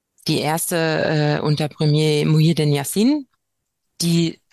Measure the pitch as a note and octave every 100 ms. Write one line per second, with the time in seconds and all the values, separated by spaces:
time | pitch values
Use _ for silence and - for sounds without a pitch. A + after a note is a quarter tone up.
0 | _ _ - C#3 C3+ E3 - E3+ D#3+ D#3
1 | - D#3 D3 D3 D#3 D3 D3+ - D3+ D3+
2 | D#3 D3 D#3 D#3 D#3 D#3+ D3 C#3+ C3+ F#3+
3 | A#3+ D4+ C4+ _ _ _ _ _ _ -
4 | E3+ E3 E3 - _